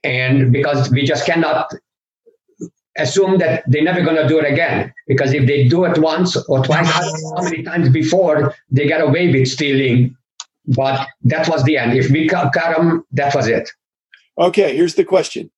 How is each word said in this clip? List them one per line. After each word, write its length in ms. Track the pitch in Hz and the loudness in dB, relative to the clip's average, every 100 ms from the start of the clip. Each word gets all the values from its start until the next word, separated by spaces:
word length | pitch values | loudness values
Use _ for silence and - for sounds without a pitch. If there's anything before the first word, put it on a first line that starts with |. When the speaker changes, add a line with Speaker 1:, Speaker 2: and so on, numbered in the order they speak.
Speaker 1:
And 480 | 143 127 131 135 123 | -4 -2 0 2 2
because 380 | 139 143 135 - | 2 0 -2 0
we 140 | 131 | 0
just 200 | 147 151 - | 0 -2 0
cannot 440 | 170 156 156 156 - _ _ _ _ _ _ _ _ - _ _ - | 0 0 -2 -4 -12 _ _ _ _ _ _ _ _ -18 _ _ -6
assume 420 | 156 190 190 190 | -2 0 2 2
that 240 | 165 - - | 2 -2 0
they're 140 | 147 | 2
never 180 | 165 180 | 2 0
gonna 240 | 151 160 147 | 0 0 2
do 100 | 156 | 2
it 120 | 147 | 2
again. 420 | 135 165 113 - - - | 0 0 -2 -6 -12 -2
Because 260 | 135 135 | 0 0
if 140 | 143 131 | 2 2
they 220 | 143 123 | 4 2
do 160 | 170 | 2
it 140 | 175 156 | 2 2
once 380 | 160 160 180 - | 0 0 -2 -2
or 280 | - 135 | -2 -2
twice, 280 | 131 160 170 | 0 0 0
I 60 | 151 | 0
don't 220 | - 156 | -4 -6
know 120 | - 175 | -8 -6
how 60 | |
many 180 | 180 160 | -6 -6
times 260 | 170 170 135 | -6 -2 2
before 640 | 151 - 180 175 151 131 - _ | 2 2 2 2 0 -2 -6 _
they 180 | 131 143 | 0 2
got 120 | 160 | 2
away 300 | 151 165 175 | 2 2 2
with 160 | 135 127 | 2 0
stealing. 680 | - 143 135 131 123 123 - _ _ - _ - | -2 -2 0 2 2 0 -4 _ _ -20 _ -4
But 400 | 123 135 135 - _ | -2 0 -2 -6 _
that 260 | 120 156 165 | -2 0 -2
was 140 | 156 | 0
the 140 | 135 143 | 0 0
end. 180 | 117 127 | 0 0
If 140 | 131 | 2
we 180 | 147 160 | 0 0
ca-, 220 | 180 139 | 0 0
caught 280 | 170 165 165 | -2 -2 0
'em, 260 | 170 165 - | 0 0 -4
that 220 | 131 143 | -4 -2
was 120 | 143 113 | -2 0
it. 240 | 117 - - _ _ _ - _ - | -2 -4 -18 _ _ _ -20 _ -2
Speaker 2:
Okay, 380 | 175 175 185 135 | 0 2 0 2
here's 180 | 175 - | 0 0
the 80 | |
question. 460 | 170 185 - - - | 0 0 -2 -10 -14